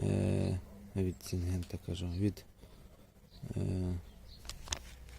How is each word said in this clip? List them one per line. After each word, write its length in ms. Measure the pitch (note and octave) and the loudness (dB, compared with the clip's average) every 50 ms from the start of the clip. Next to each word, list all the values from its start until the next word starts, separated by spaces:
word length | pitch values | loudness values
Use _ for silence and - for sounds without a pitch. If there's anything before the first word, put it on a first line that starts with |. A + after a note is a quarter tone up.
| G2 | 2
Е, 560 | G2 G2 G2 G2 G2 G2 G2 F#2+ F#2+ F#2+ F#2 - - - - - - - | 4 4 6 6 6 6 6 4 4 2 0 -2 -6 -12 -14 -12 -4 0
від 280 | G2 F#2+ F#2 E2+ - - | 2 2 2 2 -2 -4
Сінгента 540 | - F#2 F2+ F2 F2+ F#2 F2 F2 - - - - | -2 0 2 2 2 2 2 0 -2 -4 -4 -4
кажу, 220 | - F2 F2+ F2+ F2 | -2 -2 -2 0 0
від, 360 | F2 F#2 G2+ G2+ - - - - - - - - - - - - - - - - - - - - - - - - - | 2 4 4 4 4 0 -6 -16 -18 -20 -20 -20 -18 -18 -20 -20 -20 -20 -20 -20 -20 -20 -20 -20 -14 -10 -6 -4 0
е, 380 | G2 G2 F#2+ F#2 F#2 F2+ F2+ F2+ F2 - - - - - - - - - - - - - - - - - - - - - - - | 0 2 2 2 2 2 2 0 -2 -4 -8 -16 -16 -16 -16 -16 -14 -12 -12 -10 -10 -6 -4 -4 -4 -4 -6 -14 -14 -14 -14 -14